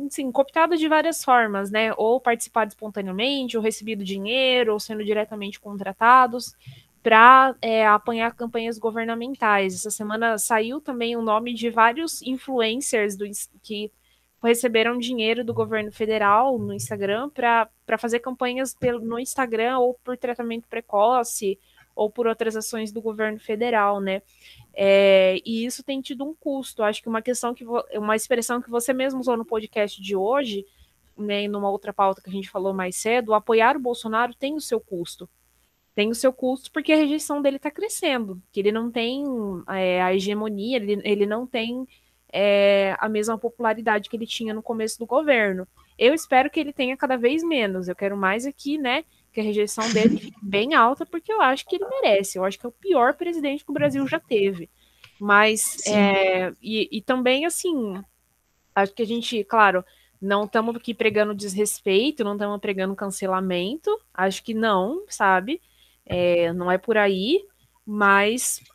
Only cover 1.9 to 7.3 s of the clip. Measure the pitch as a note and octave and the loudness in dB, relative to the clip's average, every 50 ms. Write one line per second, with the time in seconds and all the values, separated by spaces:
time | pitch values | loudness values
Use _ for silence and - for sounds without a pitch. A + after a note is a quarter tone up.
1.9 | - - G#3+ A3 A#3+ C4 - A#3+ A#3 A#3 - - - A#3 G#3+ G#3 - - A3 G#3+ | 0 0 0 2 0 2 2 0 0 0 -4 -4 -2 -2 -2 -2 -4 -10 -12 -10
2.9 | G3+ G#3+ G3 F#3+ F#3 F#3+ A#3 C4+ C#4+ C#4 C4 A#3+ A#3 A3+ G#3+ A3 G3+ - G#3 A3 | -8 -8 -6 -6 -4 -2 -2 -2 -2 -2 -4 -4 -4 -2 -2 -2 -2 -4 -6 -8
3.9 | A3 G3+ G3 F#3 G3 G3 G3 G#3+ A#3+ C4 C4 B3+ B3+ B3 A#3+ A3 G#3 G#3 - - | -6 -6 -6 -6 -6 -6 -4 -4 -2 0 2 2 2 2 2 2 0 -2 -4 -6
4.9 | A3 G#3+ G#3+ G3+ G#3+ G#3+ G#3+ G#3+ A3+ G#3 G3+ G3+ - - - G#3 G3+ G3 G3 G3 | -8 -6 -4 -2 -2 -2 -2 -4 -6 -10 -10 -10 -10 -12 -14 -14 -12 -10 -8 -10
5.9 | F#3+ - A3+ A#3 B3+ C4 B3+ A#3+ A#3 B3 A#3 - - _ _ - - - - _ | -4 2 4 6 8 8 6 4 2 -4 -10 -12 -14 _ _ -20 -20 -20 -20 _
6.9 | _ _ - A#3 A3+ A3 A3+ B3 | _ _ 2 4 8 10 12 12